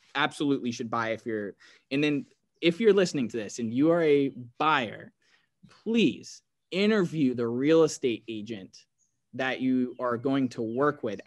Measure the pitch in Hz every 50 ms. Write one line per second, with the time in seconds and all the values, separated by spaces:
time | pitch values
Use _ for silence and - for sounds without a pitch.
0 | _ _ - 139 151 147 - - 151 143 139 - 120 123 117 - 120 107 117 117
1 | 113 113 110 104 - 120 110 104 104 95 - _ - - - _ _ - 135 143
2 | 151 151 147 135 120 _ _ _ _ _ _ - 156 175 170 170 226 208 190 202
3 | 180 175 - 143 117 104 - 113 101 92 - 123 117 110 117 131 151 165 170 175
4 | 160 151 143 143 139 131 - 123 123 - _ - 147 156 151 135 117 101 104 104
5 | - - _ _ _ _ _ _ _ _ _ _ - - - _ - 214 233 233
6 | 185 120 90 - - - - - _ _ _ _ _ - 160 190 208 208 220 208
7 | 175 139 151 160 139 127 120 123 117 117 120 127 139 151 160 165 156 151 - -
8 | - 123 110 - - 113 113 107 104 113 113 95 95 - - - _ _ _ _
9 | _ _ _ _ _ _ - 127 131 131 120 - 131 131 127 127 123 123 - -
10 | 127 120 120 117 120 139 139 139 131 123 - 127 113 110 117 131 147 147 143 -
11 | - 110 98 123 -